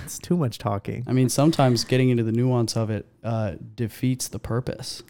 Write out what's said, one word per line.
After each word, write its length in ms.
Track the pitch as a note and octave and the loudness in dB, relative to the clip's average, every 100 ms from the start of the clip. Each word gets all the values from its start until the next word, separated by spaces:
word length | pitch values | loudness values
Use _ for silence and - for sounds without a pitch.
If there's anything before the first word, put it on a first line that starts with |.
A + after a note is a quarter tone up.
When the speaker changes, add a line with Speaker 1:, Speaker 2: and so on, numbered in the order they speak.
Speaker 1:
It's 140 | - - | -10 -8
too 180 | - F3 | -2 0
much 220 | C3+ - | 0 -2
talking. 460 | A2 G2+ - A2 B2 | -2 -2 -4 -8 0
Speaker 2:
I 60 | |
mean, 160 | B2+ B2+ | 2 2
sometimes 560 | - D3 D#3+ C3 A#2+ | 4 4 6 4 4
getting 240 | - B2+ B2+ | 2 2 4
into 120 | A#2+ | 2
the 80 | A2 | 2
nuance 440 | A2+ B2+ B2 A2+ - | 2 2 2 2 0
of 140 | G#2+ | -2
it, 160 | G#2 - _ | -4 -6 _
uh, 300 | G#2+ A2+ A2 D#2+ A#2 A2 | -4 -2 -2 -4 -10 -6
defeats 520 | A#2 - B2+ C3 - | -6 -2 -2 -2 -4
the 100 | - | -8
purpose. 640 | - A2+ - - - - | -4 -4 -4 -8 -10 -12